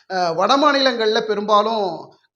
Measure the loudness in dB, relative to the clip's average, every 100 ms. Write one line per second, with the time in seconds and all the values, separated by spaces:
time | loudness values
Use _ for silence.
0 | -8 -4 -2 0 0 2 2 2 0 0
1 | 0 0 -2 -4 2 2 2 0 -4 -6
2 | -14 _ _